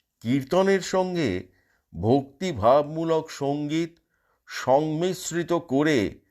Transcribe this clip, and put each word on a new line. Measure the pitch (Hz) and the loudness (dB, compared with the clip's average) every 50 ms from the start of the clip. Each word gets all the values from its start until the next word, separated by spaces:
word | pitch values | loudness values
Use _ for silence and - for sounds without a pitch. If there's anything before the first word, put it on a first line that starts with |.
| _ _ _ _ | _ _ _ _
কীর্তনের | - 113 131 143 131 - 175 180 190 196 196 190 | -4 -2 -2 -2 0 0 2 2 4 4 2 0
সঙ্গে | 175 - - 185 185 185 180 170 151 110 90 95 - - _ _ _ _ _ _ _ _ - 80 | 0 -2 -2 -2 0 0 -2 -2 -2 0 -2 -4 -6 -10 _ _ _ _ _ _ _ _ -8 -2
ভক্তিভাবমূলক | 92 110 131 143 135 - - - 190 185 151 104 92 117 135 151 143 147 160 160 165 165 160 160 156 - | 2 2 2 2 2 -2 -10 -8 -6 -6 -2 2 4 4 6 4 4 0 -4 -4 -2 0 0 -2 -2 -6
সঙ্গীত | - - 143 139 143 147 147 147 156 165 170 165 - _ _ _ _ _ _ _ _ _ _ | -8 -6 -4 -4 -4 -4 -4 -4 -4 -4 -4 -6 -8 _ _ _ _ _ _ _ _ _ _
সংমিশ্রিত | - - - - 127 131 147 156 156 151 156 175 185 180 - - - 160 170 170 170 175 | -16 -12 -6 0 2 2 2 2 0 -2 -2 -2 -2 -4 -6 -8 -6 -4 -4 -2 -2 -2
করে | 160 165 - 127 139 151 160 151 120 98 82 - - _ _ | -2 -2 0 0 2 2 4 2 2 2 0 -4 -8 _ _